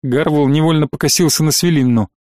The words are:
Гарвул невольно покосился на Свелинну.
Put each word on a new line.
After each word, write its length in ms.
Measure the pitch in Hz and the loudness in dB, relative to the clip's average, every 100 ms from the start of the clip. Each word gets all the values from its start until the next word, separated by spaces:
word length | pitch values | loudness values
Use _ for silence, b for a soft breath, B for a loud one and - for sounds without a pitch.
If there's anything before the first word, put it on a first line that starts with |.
Гарвул 460 | 135 123 165 151 139 | -2 -2 0 0 2
невольно 400 | 143 156 156 147 | 2 2 0 -2
покосился 520 | - 143 - 165 - | -2 -4 0 0 0
на 100 | 156 | 0
Свелинну. 580 | - 175 156 127 117 104 _ | 0 0 0 2 0 -2 _